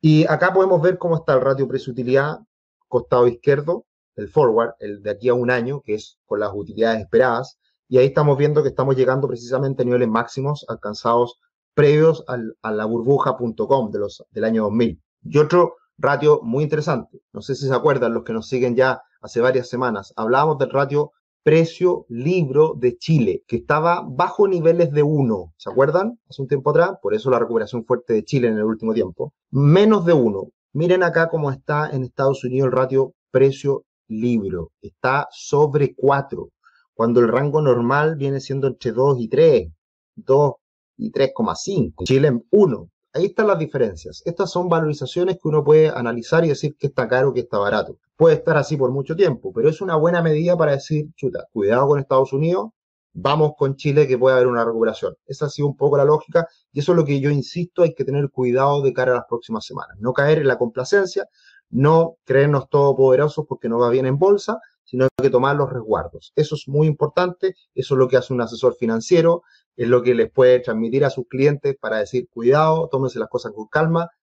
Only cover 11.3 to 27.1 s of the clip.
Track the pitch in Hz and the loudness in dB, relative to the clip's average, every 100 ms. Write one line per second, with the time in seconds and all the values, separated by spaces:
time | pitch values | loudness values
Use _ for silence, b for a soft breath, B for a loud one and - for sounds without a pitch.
11.3 | - _ _ _ - 147 151 160 156 - | -6 _ _ _ 2 4 6 4 2 -6
12.3 | 123 113 - 110 107 110 117 117 139 139 | -10 -10 -10 -6 -4 -4 -4 0 0 0
13.3 | 123 120 110 104 135 113 107 104 - - | -2 -6 -6 0 0 0 -6 -8 -10 -16
14.3 | 107 110 113 107 107 117 82 _ _ - | -4 -2 0 -2 0 -2 -4 _ _ -2
15.3 | 143 151 180 170 B B _ 135 143 151 | 0 4 4 2 B B _ -2 0 2
16.3 | 147 113 127 151 151 151 131 - - _ | 2 2 -4 -2 -4 -2 -6 -6 -20 _
17.3 | - 113 131 135 127 143 131 120 117 - | -18 -10 -6 -2 0 2 2 0 -4 -6
18.3 | 113 110 131 123 120 131 123 b b - | -10 -6 -2 0 2 2 0 b b -8
19.3 | 120 123 127 120 120 127 104 98 - 110 | -2 0 0 -4 -4 -4 -4 -10 -8 -2
20.3 | 131 156 143 135 135 139 143 151 _ _ | 0 0 -2 -2 -2 -2 -2 -4 _ _
21.3 | _ - 156 165 - 180 175 - 120 135 | _ 2 2 2 0 -2 -2 -8 -6 -2
22.3 | 185 147 143 156 156 123 120 - 160 107 | -2 0 2 2 2 -2 -2 -2 0 2
23.3 | 90 _ 117 - 151 165 175 165 127 180 | -2 _ -10 -2 -2 0 -2 -4 -4 -4
24.3 | - 202 180 160 170 165 147 147 151 127 | 0 0 2 2 2 0 0 0 0 0
25.3 | 104 85 _ - 95 143 165 208 240 _ | -2 -8 _ -6 0 2 2 -2 -8 _
26.3 | - 135 139 135 151 180 190 101 | -14 -4 -2 0 2 0 -2 -4